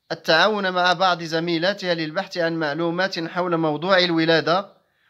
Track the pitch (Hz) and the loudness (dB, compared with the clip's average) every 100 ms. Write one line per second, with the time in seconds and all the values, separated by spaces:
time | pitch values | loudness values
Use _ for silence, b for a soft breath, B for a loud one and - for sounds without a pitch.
0 | - 160 - 160 190 208 190 180 180 175 | -12 -8 2 4 4 2 -2 0 2 2
1 | 185 175 170 165 170 165 175 202 185 170 | 2 0 -2 -4 -2 -2 -2 -2 -2 -2
2 | 160 156 190 180 165 165 156 147 170 170 | -4 -6 -6 -4 -4 -2 -4 -2 -4 -2
3 | 190 190 165 185 180 165 160 147 175 190 | -2 -4 -8 -4 -2 0 0 -2 2 2
4 | 180 165 160 165 143 175 202 _ _ _ | 2 2 2 2 2 0 -2 _ _ _
5 | _ | _